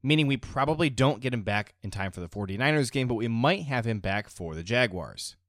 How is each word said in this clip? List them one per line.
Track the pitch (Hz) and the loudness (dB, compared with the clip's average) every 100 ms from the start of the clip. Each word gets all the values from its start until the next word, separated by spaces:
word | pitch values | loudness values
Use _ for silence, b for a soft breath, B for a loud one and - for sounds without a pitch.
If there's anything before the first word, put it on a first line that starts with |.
meaning | 135 156 143 | 4 4 4
we | 135 | 0
probably | - - 143 156 160 | -2 -2 0 2 0
don't | 120 131 113 | 4 4 4
get | 127 | -2
him | 120 | -2
back | 98 104 104 _ | 0 -2 -2 _
in | 98 | -10
time | 101 98 | -4 -6
for | 92 | -6
the | 87 | -10
forty-niners | 101 98 98 135 151 131 | -8 -6 0 2 2 2
game, | 139 127 | 0 0
but | 117 | 0
we | 117 | 0
might | 113 139 196 | 2 2 2
have | 143 127 117 | 0 -2 0
him | 107 | -2
back | 95 101 - | 0 -2 -4
for | - 85 78 | -10 -8 -8
the | |
Jaguars. | 87 120 123 90 65 50 - - | 0 2 2 -2 -10 -10 -14 -14